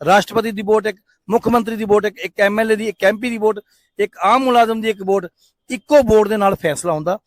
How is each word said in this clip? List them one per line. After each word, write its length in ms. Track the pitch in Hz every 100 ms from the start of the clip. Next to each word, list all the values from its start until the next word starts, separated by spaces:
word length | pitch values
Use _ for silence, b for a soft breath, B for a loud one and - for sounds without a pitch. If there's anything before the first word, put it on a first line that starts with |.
ਰਾਸ਼ਟਰਪਤੀ 460 | 147 202 - 226 220
ਦੀ 120 | 208
ਵੋਟ 240 | 202 214 214
ਇੱਕ, 120 | 185 _ _ -
ਮੁੱਖ 180 | 233 -
ਮੰਤਰੀ 280 | 240 220 226
ਦੀ 80 |
ਵੋਟ 200 | 214 208
ਇੱਕ, 140 | 202 190
ਇੱਕ 220 | 180 -
ਐਮ 200 | 202 208
ਐਲ 120 | 220
ਏ 40 | 214
ਦੀ, 120 | 220
ਇੱਕ 160 | -
ਐਮ 160 | 190 214
ਪੀ 100 | 247
ਦੀ 80 | 226
ਵੋਟ, 220 | 214 208 - _ _ -
ਇੱਕ 180 | 208 -
ਆਮ 280 | 190 254
ਮੁਲਾਜ਼ਮ 360 | 262 240 226 226
ਦੀ 100 | 220
ਇੱਕ 120 | 202
ਵੋਟ, 240 | 190 196 175 _ _ _ _
ਇੱਕੋ 320 | 254 - 294
ਵੋਟ 260 | 233 214 208
ਦੇ 80 | 214
ਨਾਲ 180 | 196
ਫੈਸਲਾ 380 | 196 165 139 175
ਹੁੰਦਾ। 260 | 156 156 202